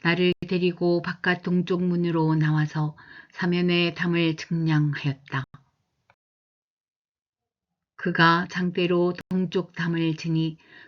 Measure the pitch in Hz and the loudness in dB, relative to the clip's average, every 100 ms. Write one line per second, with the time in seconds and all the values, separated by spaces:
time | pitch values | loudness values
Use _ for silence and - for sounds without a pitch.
0 | 170 175 180 175 - 180 180 175 175 175 | 0 2 2 0 -2 0 0 0 0 0
1 | 170 170 185 175 185 180 170 180 180 175 | -2 -4 -2 -2 0 0 0 0 0 0
2 | 170 165 156 160 156 156 151 160 151 - | 0 2 2 2 2 2 0 -2 -4 -6
3 | - - - - 175 175 180 175 170 160 | -18 -20 -18 -4 0 2 2 2 0 0
4 | 175 170 165 160 - 165 160 151 147 143 | 0 2 2 0 -4 -2 2 2 2 0
5 | 143 135 - 135 131 - _ _ _ _ | -4 -6 -6 -8 -8 -14 _ _ _ _
6 | _ _ _ _ _ _ _ _ _ _ | _ _ _ _ _ _ _ _ _ _
7 | _ _ _ _ _ _ _ _ _ - | _ _ _ _ _ _ _ _ _ -8
8 | 185 175 165 170 180 180 180 175 175 175 | -4 4 4 4 0 -4 -4 0 0 2
9 | 175 180 - 185 185 190 180 - 170 165 | 0 -2 -4 -2 -2 -2 -4 -4 -4 0
10 | 165 156 165 160 160 160 _ - | 0 -2 -2 -2 -2 -6 _ -20